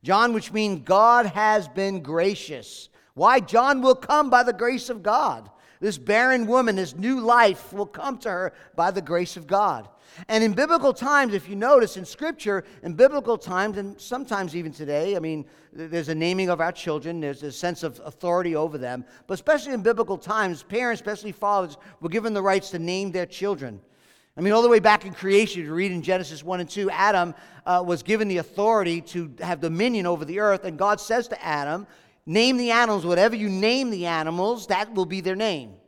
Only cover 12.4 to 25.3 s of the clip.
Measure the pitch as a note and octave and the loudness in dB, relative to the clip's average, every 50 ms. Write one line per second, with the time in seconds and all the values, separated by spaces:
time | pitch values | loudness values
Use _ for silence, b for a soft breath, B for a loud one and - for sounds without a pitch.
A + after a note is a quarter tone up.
12.4 | - G#3+ G3+ F#3+ B B B B B E3+ E3+ D3+ B3 C#4 D4 C#4+ A3+ A3 A#3 G#3 | -4 -2 -2 -2 B B B B B -10 2 4 4 6 6 2 -2 -2 -4 -4
13.4 | - F3 F3+ F3+ G3 G#3+ G3+ G3+ G3+ G3 G3 - - - B3 C4 C#4 C4 A3+ G3+ | -4 -6 -2 -2 -2 -2 -4 -6 -10 -10 -14 -16 -12 -10 -8 -8 -6 -6 -6 -4
14.4 | F#3+ E3+ D3 F3 E3+ D#3+ C#3+ - D#3 C#3 D3 D3 D#3+ F#3+ G3+ F3+ D#3+ D#3+ D#3+ D3+ | -4 -6 -6 -8 -8 -8 -10 -10 -6 -4 -2 -2 0 0 -2 -4 -4 -4 -6 -8
15.4 | C#3+ b b b b b _ - D#3+ D#3+ D#3+ E3+ D#3 C#3 D#3+ D#3 D#3+ F3 F#3 F#3 | -10 b b b b b _ -14 -12 -6 -6 -6 -4 -4 -4 -2 0 0 0 0
16.4 | F#3+ F3+ F3 D3+ E3 E3+ F3 - - F3 D3+ D3+ C3 D#3+ E3+ E3+ D#3 C#3+ C#3 B2 | 0 0 0 0 0 -2 -4 -6 -6 -4 -4 -4 -4 -8 -8 -6 -6 -6 -8 -8
17.4 | C#3+ D3 B2+ - - F3 F3 - E3 D3 A2+ - - D#3 C3+ _ - F3 F3 F3+ | -10 -12 -12 -6 -6 -6 -6 -4 -8 -10 -10 -10 -18 -18 -16 _ -4 -2 -2 0
18.4 | F#3 F3 D#3+ D3+ D#3 E3 D3+ C#3+ B2+ B2 B2 B2 B2 B B B B B F#3+ F#3 | 0 -2 -2 -2 -2 -2 -4 -6 -8 -8 -8 -8 -10 B B B B B -10 -6
19.4 | - - D#4 D4 - C#4+ C4 A#3+ F#3 A3 A#3 G3+ A#3 - G3 E3+ - F3 G#3 A3 | 0 0 0 0 0 -4 -6 -6 -6 -6 -4 -4 -4 -4 -4 -8 -6 -6 -2 -2
20.4 | G#3 F#3 E3+ C#3+ - _ G3 A#3 B3 A#3+ A#3 - - G#3 G#3 G3+ G#3 G#3+ F#3+ - | -2 -2 -4 -8 -12 _ -6 -4 -2 -2 -4 -6 -6 -8 -10 -8 -10 -14 -12 -4
21.4 | - G3+ G#3 G3+ F#3 E3 C#3+ - B B B B D#3+ E3 D#3+ A3+ A3 A3+ G#3+ G3+ | -2 0 2 2 0 -2 -8 -16 B B B B -10 -4 -4 -2 -2 -2 -4 0
22.4 | F#3+ G3 F#3+ G3 F#3+ - - F3 E3 E3+ F3+ F#3+ G3 G3 F3 F#3 F3 E3+ - - | 0 2 0 0 -2 -4 -8 -6 -4 -4 -4 -4 -4 -4 -4 -6 -6 -6 -8 -6
23.4 | F#3 G3+ G3+ D3 C3+ B2 G#2+ G2 _ b b b b b b b b b b - | -4 -4 -4 -4 -6 -12 -12 -14 _ b b b b b b b b b b -2
24.4 | E3+ G3 G#3 A3+ A#3 A#3+ A#3+ G#3+ F3+ G#3+ G#3 G#3 - G3 F3 - F3+ F#3+ | 0 2 4 6 6 6 6 6 8 6 4 4 2 -6 -14 -8 -2 4